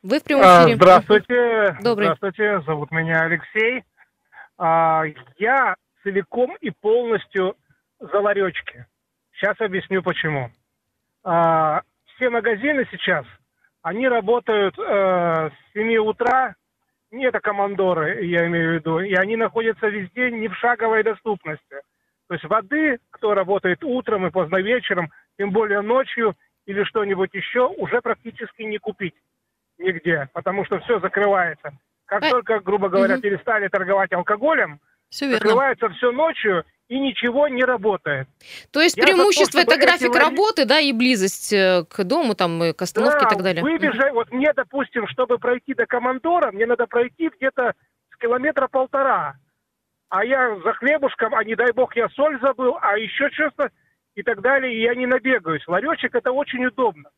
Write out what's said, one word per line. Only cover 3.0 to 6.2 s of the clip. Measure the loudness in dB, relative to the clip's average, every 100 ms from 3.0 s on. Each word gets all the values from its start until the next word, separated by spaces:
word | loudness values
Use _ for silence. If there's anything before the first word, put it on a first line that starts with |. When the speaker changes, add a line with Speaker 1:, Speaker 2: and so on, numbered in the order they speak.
| -2 0
Speaker 2:
Алексей. | 0 -2 -4 -2 -2 -2 -10 _ _ _ _ -20 -20 _
А, | 0 2 2 2 -2 -8 -20 _
я | 0 2 0 -2 _ _
целиком | -4 -4